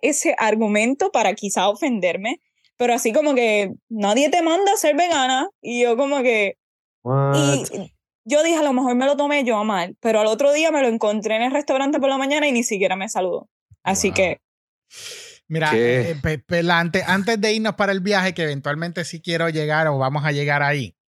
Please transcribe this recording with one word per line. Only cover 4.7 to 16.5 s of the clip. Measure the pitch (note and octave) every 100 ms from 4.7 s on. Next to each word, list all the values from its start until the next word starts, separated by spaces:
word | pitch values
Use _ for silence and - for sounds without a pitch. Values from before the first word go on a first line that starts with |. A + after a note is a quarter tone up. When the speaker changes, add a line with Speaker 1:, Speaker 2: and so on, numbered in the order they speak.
Speaker 1:
a | G4
ser | D#4 D4
vegana". | F4 D#4 B3+ C4 F4 -
Y | - A#3+
yo | A#3+ A#3
como | C#4 C#4+
que, | B3 A3+ G3 - _ _ _ _
Speaker 2:
What? | A#2+ C3+ C#3 C#3
Speaker 1:
y | G3+ C4 G#3 - - _ _ _ -
yo | C#4+
dije, | D#4+ E4
"A |
lo | D4
mejor | B3+ B3+ B3
me | C4+
lo | C#4
tomé | C#4+ D4
yo | B3 A3
a |
mal", | A3 G3 F3 -
pero | A#3 A3
al | G#3+
otro | A3 C#4+
día | D4 D#4+
me | D4+
lo | C4
encontré | A3+ A3 G#3+ G#3 A3
en |
el | B3
restaurante | C#4 D4 C4+ C4+ D4
por | C4+
la | C4+
mañana | C4+ D4 D4
y |
ni | A#3+
siquiera | A#3 G3+ F#3 F#3+
me | G#3+
saludó. | - F#3 E3+ - _ _ _
Así | - F#3+ G3+
Speaker 3:
Wow. | F3+
Speaker 1:
que | F#3 - _ _ _ _ _ - - - - - -
Speaker 3:
Mira, | D#3+ D#3
Speaker 2:
¿Qué? | A#2 A#2+ B2+ B2
Speaker 3:
eh, | D#3
pe-, | D#3+ D#3
pe-, | -